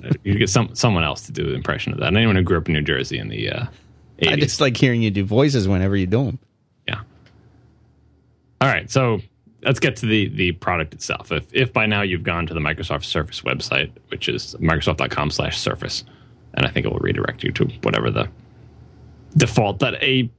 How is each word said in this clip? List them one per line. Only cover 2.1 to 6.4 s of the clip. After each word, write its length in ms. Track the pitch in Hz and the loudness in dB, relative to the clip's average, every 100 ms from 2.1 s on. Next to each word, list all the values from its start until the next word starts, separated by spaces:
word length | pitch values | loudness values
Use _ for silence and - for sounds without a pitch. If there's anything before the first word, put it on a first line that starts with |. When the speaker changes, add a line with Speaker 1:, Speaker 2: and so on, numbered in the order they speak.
| 101 | 4
Speaker 2:
Anyone 200 | 113 95 | 4 4
who 80 | |
grew 140 | 90 85 | 4 2
up 100 | 82 | 2
in 60 | |
New 80 | 76 | 0
Jersey 360 | 76 67 65 60 | 2 0 -2 -6
in 120 | 53 | -6
the, 200 | 53 - | -6 -6
uh, 140 | - | -4
Speaker 1:
I 40 | 120 - - - _ - | -8 -10 -20 -20 _ -2
Speaker 2:
eighties. 260 | 82 147 147 | 0 2 0
Speaker 1:
just 160 | - | 2
like 160 | 143 117 | 0 4
hearing 240 | 135 117 | 2 4
you 100 | 110 | 2
do 140 | 101 98 | 0 2
voices 420 | 110 147 135 95 | 4 4 4 2
whenever 280 | 92 95 98 | 2 2 2
you 100 | 90 | 2
do 200 | 113 131 | 2 0
'em. 100 | 104 | -4